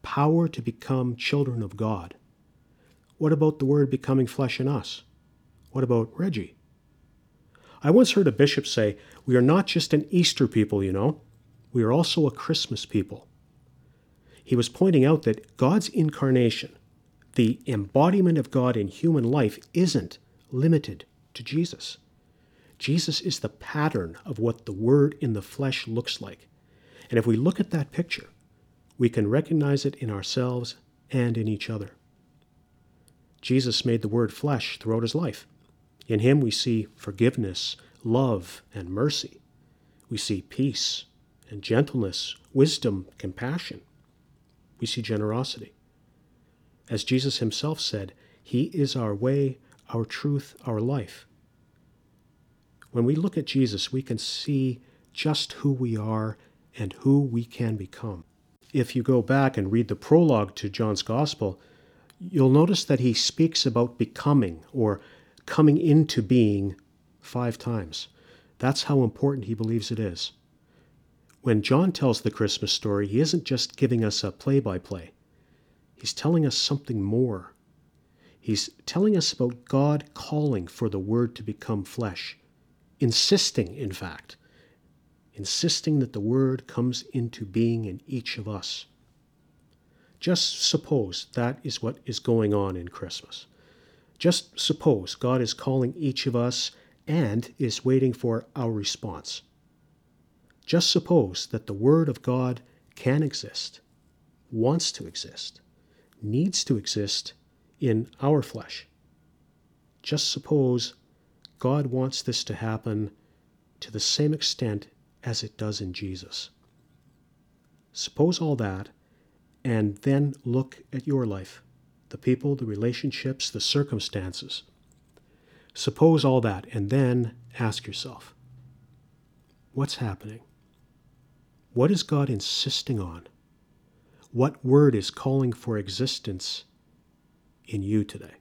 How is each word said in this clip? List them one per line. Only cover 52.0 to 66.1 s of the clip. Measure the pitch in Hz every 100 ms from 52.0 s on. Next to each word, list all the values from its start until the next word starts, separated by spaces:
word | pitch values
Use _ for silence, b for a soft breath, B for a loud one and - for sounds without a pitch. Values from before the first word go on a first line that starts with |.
| _ _ _ _ _ _ _ _ -
When | 123
we | 117 147
look | 185 170
at | 147
Jesus, | 139 127 101 -
we | 131
can | 131 113
see | - - - 143 131 120 b b b
just | - 156 147 -
who | - 143
we | 131 123 113
are | 107 110 110 107 b b _ -
and | 107 -
who | 135 139
we | 139 117
can | 117 - 117
become. | 107 95 - 117 92 - _ _ _ _ 139
If | 123
you | 131
go | 113 127
back | 113 135 135 131
and | 95
read | 110 110
the | 101
prologue | - 156 165 123 101 -
to | 107
John's | 95 113 101
Gospel, | - 113 120 - 104 92 b b b b b b
you'll | 90 95 131
notice | 139 170 196
that | - 185
he | 127
speaks | 113 - - 165 160
about | 139 117 120 -
becoming | 117 - - 143 101 82 -
or | 139 110 98 B B B B -
coming | - 156 147
into | 165 151 156